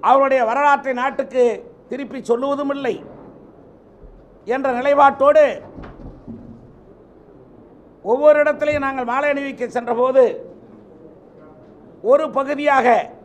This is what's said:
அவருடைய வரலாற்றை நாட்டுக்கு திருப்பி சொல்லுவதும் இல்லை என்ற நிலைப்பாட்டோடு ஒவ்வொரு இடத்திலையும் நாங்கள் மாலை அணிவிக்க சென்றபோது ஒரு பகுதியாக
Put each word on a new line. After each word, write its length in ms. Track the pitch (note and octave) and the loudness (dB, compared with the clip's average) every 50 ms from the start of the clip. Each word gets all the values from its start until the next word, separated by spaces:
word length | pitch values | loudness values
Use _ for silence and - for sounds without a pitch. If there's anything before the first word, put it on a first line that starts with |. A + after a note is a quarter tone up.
| - F#3+ | 2 4
அவருடைய 320 | B3+ C4+ C#4 C4+ C4+ C4 A#3+ A3 | 4 4 4 2 0 0 0 0
வரலாற்றை 440 | A#3 C4+ C#4+ D4 C#4+ C#4 C4+ C4+ C4 B3 | 0 0 2 2 2 0 -2 -6 -6 -4
நாட்டுக்கு 440 | B3 C#4 C4+ - C4+ C4+ - B3+ B3 A#3+ G#3+ F#3+ - - - - - - | -4 -6 -4 -6 -8 -6 0 0 0 0 0 -4 -10 -18 -20 -20 -14 -12
திருப்பி 280 | - B3+ C#4 A3 - C4 - - | -10 -10 -10 -10 -12 -14 -4 -2
சொல்லுவதும் 420 | A#3 A#3 C4 C#4 C#4+ C#4 C#4+ C#4 C#4 | -2 -2 0 -2 -2 -2 -2 -4 -4
இல்லை 180 | C#4 C#4 B3 F#3+ - - - - - - - - - - - - - - - - - _ - - - - - - - - - - - - - A#3 | -4 -4 -6 -6 -6 -10 -18 -20 -20 -20 -20 -20 -20 -20 -20 -20 -20 -20 -20 -20 -20 _ -20 -20 -20 -20 -20 -20 -20 -20 -20 -20 -20 -6 -4 -4
என்ற 140 | C4+ C4+ C4+ B3 A#3+ | -2 -2 -2 -4 -2
நிலைப்பாட்டோடு 680 | B3+ C#4+ C#4+ C#4+ C#4+ C#4 C4+ C#4 C4+ C#4 D4 D#4 D4+ - - - - - - - - - - - - - - - - - - - - - - - - - - - - - - _ - - _ - - - - - - - - - - - - - - - - _ _ F#3 | 0 0 4 6 4 4 4 4 2 4 6 6 4 4 2 -4 -12 -18 -18 -18 -18 -18 -18 -18 -20 -20 -20 -20 -20 -20 -20 -18 -18 -20 -20 -20 -20 -20 -20 -20 -20 -20 -20 _ -20 -20 _ -20 -20 -20 -20 -20 -20 -20 -20 -20 -20 -20 -20 -20 -20 -20 -20 _ _ -2
ஒவ்வொரு 260 | A3+ C4+ D4 D4+ D4+ D4 D4 | -2 4 6 6 6 6 4
இடத்திலையும் 440 | D4+ D4 - D4+ D4 D4+ D4 C#4 | 0 0 -2 -2 -2 -2 -2 -2
நாங்கள் 240 | C4+ C4+ C4 B3+ A#3 A#3 | -4 -4 -6 -6 -4 -4
மாலை 180 | B3+ C#4+ D4 C#4+ | -2 0 0 -2
அணிவிக்க 320 | C#4 C#4+ C#4 C4 - B3 A#3 B3 | -2 -4 -8 -8 -8 -10 -6 -6
சென்றபோது 480 | B3 A#3+ A#3 A3+ A3+ B3 B3+ C4 C4+ B3+ A3 E3+ - - - - - - - - - - - - - - - - - - - - - - - - - - - - - - - - - - G#3 | -6 -4 -4 -2 0 0 2 4 4 4 4 2 -4 -14 -18 -20 -20 -20 -20 -20 -20 -20 -20 -20 -20 -20 -20 -20 -20 -20 -20 -20 -20 -20 -20 -20 -20 -20 -20 -20 -20 -20 -20 -20 -10 0 2
ஒரு 160 | B3+ D4 D#4 D4+ A3 | 2 2 2 -2 -4
பகுதியாக 500 | C4 C4+ C4+ D4 C#4 D4 C#4+ C#4 C4+ A#3+ B3 A#3 G#3 - - - - - | -6 -4 -4 -6 -2 0 0 2 2 4 4 2 2 0 -4 -14 -20 -20